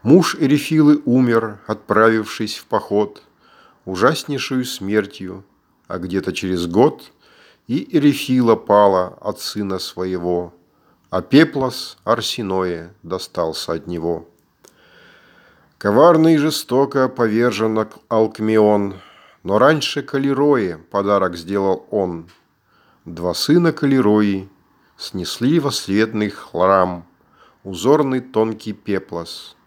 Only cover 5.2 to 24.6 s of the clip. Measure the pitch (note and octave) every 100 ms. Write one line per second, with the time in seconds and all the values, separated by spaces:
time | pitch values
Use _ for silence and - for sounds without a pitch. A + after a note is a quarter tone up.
5.2 | F#2+ F#2+ - _ _ _ _ F#2 F2+ F#2+
6.2 | - F2+ F#2+ F2+ F2 F#2 C#3+ - - _
7.2 | _ _ _ _ - C#3+ - E3 C#3+ -
8.2 | - B2+ A#2+ A2 - G#2 G2+ F#2+ F2+ -
9.2 | G#2 - - G#2 G2 F#2 - - F#2 F#2
10.2 | F2 F2 F2 _ _ _ _ _ _ F#2
11.2 | F2+ C#3 D#3+ D3 C3 B2 - - - A#2
12.2 | - - G2+ F#2+ F#2 E2+ E2+ F#2+ E2+ F2+
13.2 | - - E2 D#2 - E2 D#2+ F2 E2 E2
14.2 | - _ _ _ _ _ _ _ _ _
15.2 | _ _ _ _ _ _ G#2 A2 E3 D#3+
16.2 | D#3+ D#3 D3+ D3 - B2 C#3 C#3+ C3 B2+
17.2 | A2+ A2 A#2+ G2 A2+ A2 G#2+ - _ A2
18.2 | A2 - A2 A2 G#2+ G#2 G2 F#2+ - _
19.2 | _ _ F2 G#2 C3 D#3 - C#3+ C3+ C#3
20.2 | C#3 C#3 D3 C3+ F#2+ D#2+ - G2+ G2 G2+
21.2 | F#2 E2+ E2 G2+ G2 F#2 - G#2 F#2 E2+
22.2 | E2 _ _ _ _ _ _ _ E2+ E2
23.2 | F2 E2+ - E3 E3+ D#3 C#3 C3+ G#2 G#2+
24.2 | G#2 F#2+ F#2+ _